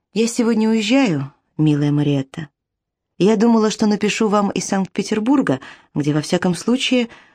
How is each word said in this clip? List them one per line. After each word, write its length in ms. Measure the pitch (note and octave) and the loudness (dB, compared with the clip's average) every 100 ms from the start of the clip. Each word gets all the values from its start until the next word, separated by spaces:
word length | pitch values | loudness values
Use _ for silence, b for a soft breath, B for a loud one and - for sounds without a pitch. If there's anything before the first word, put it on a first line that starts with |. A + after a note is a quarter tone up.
| _ | _
Я 160 | G3 A3+ | -2 -2
сегодня 400 | - A3+ A3 A3 | 0 0 2 2
уезжаю, 640 | A3+ G#3 C4 B3+ D3 C#3 - _ - | 0 2 2 2 0 -6 -12 _ 0
милая 360 | D#3 D3 D3 | 2 2 0
Мариэтта. 580 | D3 D3 C#3+ C3+ - D3+ _ _ _ _ _ _ - | 0 0 0 -4 -10 -14 _ _ _ _ _ _ 0
Я 160 | F#3 A3 | 2 4
думала, 340 | A#3 A3+ G#3+ | 4 2 2
что 160 | - G#3+ | 0 0
напишу 420 | G#3 G#3 - A3 | 0 -2 0 0
вам 220 | G#3 G3+ | 0 0
из 160 | - - | -4 -4
Санкт-Петербурга, 920 | G3 F#3 - G3 G#3+ G#3+ C#4 - B2+ B B B | -4 -2 -6 -4 -2 0 0 0 -4 B B B
где, 200 | D3+ C#3+ | -4 -2
во 80 | D3+ | -2
всяком 340 | D3 F3+ F#3 E3+ | -2 -2 0 -2
случае, 540 | - B3+ - B3+ A#3 b b | -2 -2 0 -2 -2 b b